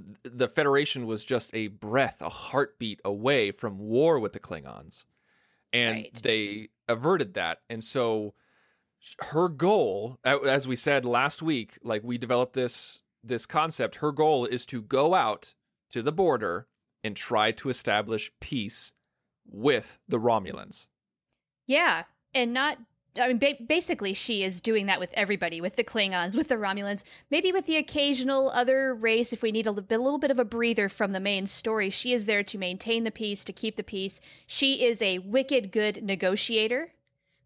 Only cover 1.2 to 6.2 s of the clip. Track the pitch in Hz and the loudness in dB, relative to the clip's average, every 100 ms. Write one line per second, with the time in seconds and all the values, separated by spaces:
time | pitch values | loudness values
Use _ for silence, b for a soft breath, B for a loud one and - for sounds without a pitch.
1.2 | - 123 - 113 107 104 107 123 127 - | 0 -2 -2 -6 -6 -8 -2 2 2 -2
2.2 | 76 - - 135 139 - 113 101 98 101 | -10 -8 -4 0 0 -2 -8 -6 -4 -2
3.2 | 120 143 104 - 113 98 107 120 160 147 | 2 2 2 -2 -8 -6 0 4 4 4
4.2 | 104 - - 85 67 52 - - - _ | 0 -6 -12 -12 -12 -18 -18 -20 -20 _
5.2 | _ _ _ _ - 120 117 110 - - | _ _ _ _ -4 -2 0 -2 -8 -4